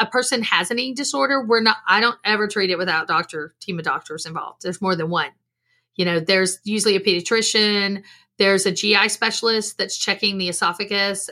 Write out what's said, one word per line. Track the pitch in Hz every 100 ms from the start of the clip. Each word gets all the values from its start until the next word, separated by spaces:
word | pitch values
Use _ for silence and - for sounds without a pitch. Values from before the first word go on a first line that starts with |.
a | 220
person | 254 247 240
has | 220 180 175
an | 240
eating | 262 254
disorder, | 277 277 269 277
we're | 220 226
not, | 220 - -
I | 202
don't | 233 -
ever | 202 214 214
treat | 208 190
it | 175
without | 185 160 160
doctor, | 160 170 156 151 _
team | - 170
of |
doctors | 160 139 - 156 160
involved. | 160 - -
There's | 180 175
more | 185 175
than | 160
one. | 170 143 - _ _ _ _ _
You | - 175
know, | 170
there's | 165 190 185 185
usually | 202 214 214 185
a |
pediatrician, | 208 175 175 226 214 220 208 208 196 196 - - _ -
there's | 196 190
a | 196
G | 175 208 202
I | 208
specialist | - 226 - 226 220 214 -
that's | 190 -
checking | - 196 202 196
the | 180
esophagus | 170 175 175 202 202 196 196 -